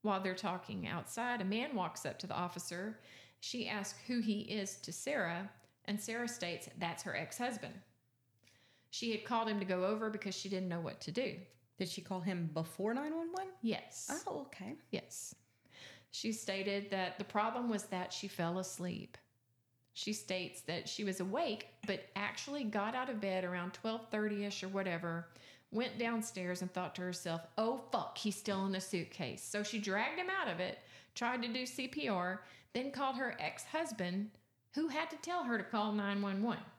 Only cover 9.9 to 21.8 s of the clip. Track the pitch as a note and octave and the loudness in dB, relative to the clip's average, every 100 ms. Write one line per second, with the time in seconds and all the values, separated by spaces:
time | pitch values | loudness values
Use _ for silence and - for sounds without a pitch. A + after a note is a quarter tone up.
9.9 | G#3+ A3 G#3+ G3 F#3+ G3 F#3+ F#3 E3+ E3 | 4 2 0 -2 -2 -2 0 0 0 -2
10.9 | - - A#3 B3+ E3+ F#3 - _ - F3+ | -4 -4 0 0 -2 -12 -20 _ -4 -2
11.9 | - - F#3 F3 F3+ E3 D#3 E3 - G3+ | -2 -4 0 2 2 2 0 -2 0 0
12.9 | B3 D4 D#4+ E4 F#4 F#4+ F#4 A3+ G3 - | 2 0 0 -2 -2 -4 -2 0 0 -2
13.9 | - - F3+ - F#3+ C4+ - G3 D4+ - | -10 -4 -2 -2 -4 -6 -8 -8 -8 -4
14.9 | - - - - - _ _ _ - - | -4 -4 -10 -10 -12 _ _ _ -18 -16
15.9 | - - - A3+ A3 - G3 G3 G3 G3+ | -18 -10 -4 -2 0 0 0 2 0 2
16.9 | G3 F#3 - G3 G#3 A3 B3 A#3+ G#3 - | 2 0 0 0 4 4 4 2 2 0
17.9 | F#3 F3+ - G3 - E3+ F3+ F#3 - F3+ | -2 -2 -4 -6 0 2 2 -2 -2 -2
18.9 | F3 - - _ _ _ _ _ _ _ | -2 -6 -14 _ _ _ _ _ _ _
19.9 | - - G#3 - F#3 F3 - - E3+ - | -6 -2 -2 0 -2 -2 -6 -2 -2 -2
20.9 | - G#3 F#3+ F#3 A#3 E4+ G#3+ - - | -2 0 0 2 2 2 0 -6 -8